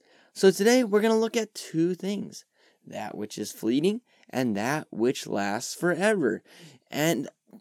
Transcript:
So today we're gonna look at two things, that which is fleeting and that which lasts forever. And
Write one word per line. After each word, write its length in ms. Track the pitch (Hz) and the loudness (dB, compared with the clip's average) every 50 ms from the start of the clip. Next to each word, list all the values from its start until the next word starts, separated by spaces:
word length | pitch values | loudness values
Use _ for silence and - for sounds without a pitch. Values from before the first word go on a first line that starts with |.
| _ _ _ _ _ _ | _ _ _ _ _ _
So 180 | _ - 196 190 | _ 4 4 4
today 320 | 185 196 202 226 247 262 | 6 6 4 4 6 6
we're 200 | 247 202 196 214 | 4 4 2 4
gonna 160 | 208 226 226 220 | 4 4 4 2
look 180 | 226 226 226 | 2 0 0
at 180 | 233 220 214 _ | -2 -4 -4 _
two 400 | - - - - 165 165 175 185 | -14 -14 -4 -2 0 0 0 0
things, 520 | 170 - 190 202 196 - - - - - _ _ _ _ _ _ _ _ | -2 -4 -4 -4 -4 -6 -10 -14 -18 -20 _ _ _ _ _ _ _ _
that 280 | - - 104 107 - - | -14 -12 -10 -10 -10 -8
which 220 | - 107 104 - | -10 -10 -10 -8
is 160 | - 104 104 | -8 -10 -10
fleeting 480 | - - - 110 123 139 156 196 214 240 - _ _ _ _ - | -8 -4 -2 0 0 2 2 0 0 -2 -8 _ _ _ _ -8
and 260 | - 123 131 120 104 | -4 -2 -2 0 0
that 300 | 98 107 127 147 156 - - | -2 -2 -2 -2 -4 -4 -8
which 360 | - 101 113 123 139 - - | -4 -2 0 0 0 -2 -6
lasts 480 | - 104 104 101 101 101 110 - - - | -6 -4 -4 -2 -2 -4 -4 -6 -8 -6
forever. 680 | - 165 175 170 147 190 214 220 190 147 110 98 - - _ - - 170 151 - _ _ _ | -2 -2 -2 0 2 2 2 2 2 2 2 0 -2 -6 _ -20 -20 -20 -20 -20 _ _ _
And 380 | - 135 151 165 165 117 143 - - _ _ _ - - | -2 0 2 2 2 0 -4 -8 -14 _ _ _ -20 -16